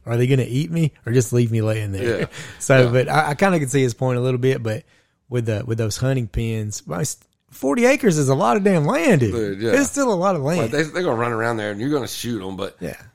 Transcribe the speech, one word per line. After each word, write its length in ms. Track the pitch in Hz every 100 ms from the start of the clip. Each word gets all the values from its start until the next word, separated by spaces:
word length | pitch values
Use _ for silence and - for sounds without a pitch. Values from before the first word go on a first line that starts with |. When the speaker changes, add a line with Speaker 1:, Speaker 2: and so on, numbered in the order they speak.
| -
Speaker 1:
"Are 100 | 117
they 100 | 127
gonna 200 | 135 117
eat 220 | 127 165
me 220 | 165 156 -
or 80 | -
just 200 | 123 117
leave 180 | 120 120
me 120 | 113
laying 300 | 107 110 104
there?" 280 | 98 117 101
Speaker 2:
Yeah. 60 | - -
Speaker 1:
<laughs> 160 | - -
So, 260 | - 135
Speaker 2:
Yeah. 60 | 123
Speaker 1:
but 180 | 123 123
I, 220 | 143 151
I 40 |
kinda 240 | 147 196 175
could 120 | 135
see 120 | 135
his 120 | 127
point 240 | - 131 123
a 40 |
little 160 | 127 127
bit, 220 | 131 131
but 220 | 110 110 - _ _ _ -
with 180 | 123 113
the, 180 | 104 104
with 120 | 113
those 180 | 110 -
hunting 320 | 131 135 113
pens, 540 | - 113 110 107 - -
well, 140 | 165
it's, 180 | 151 - _ _ _
forty 340 | - 262 262 240
acres 320 | 285 214 151
is 100 | 135
a 60 |
lot 220 | 135 214 226
of 80 |
damn 200 | 196 180
land, 360 | 147 277 330 165
dude. 120 | -
Speaker 2:
Dude, 280 | 117 104 98
yeah. 120 | 113 262
Speaker 1:
It's 100 | 285
still 220 | 277 262
a 20 |
lot 220 | 185 190 175
of 60 |
land. 180 | 135 175
Speaker 2:
Like, 80 | 117
they, 120 | 143
they're 180 | 156 151
gonna 140 | 180 113
run 160 | 120
around 240 | 113 117 113
there 140 | 104
and 80 | 101
you're 100 | 131
gonna 160 | 147 113
shoot 380 | - 117 113 95
'em, 100 | 95
but, 200 | 98 -
Speaker 1:
Yeah. 160 | 85 - -